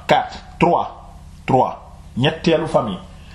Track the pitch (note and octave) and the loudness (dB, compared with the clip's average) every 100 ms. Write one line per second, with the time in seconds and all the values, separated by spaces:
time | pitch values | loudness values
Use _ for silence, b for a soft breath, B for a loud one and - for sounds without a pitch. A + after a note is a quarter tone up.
0 | - D3 - - - - E3+ D#3 - - | 2 2 2 -8 -10 0 2 2 0 -10
1 | - - - - - C3 G#2+ - - - | -20 -20 -20 -12 0 2 2 -4 -16 -20
2 | - - C#3+ - F#3 D#3 E3 D3+ A#2 F2+ | -10 -2 -2 0 0 0 2 0 0 -8
3 | - B B | -12 B B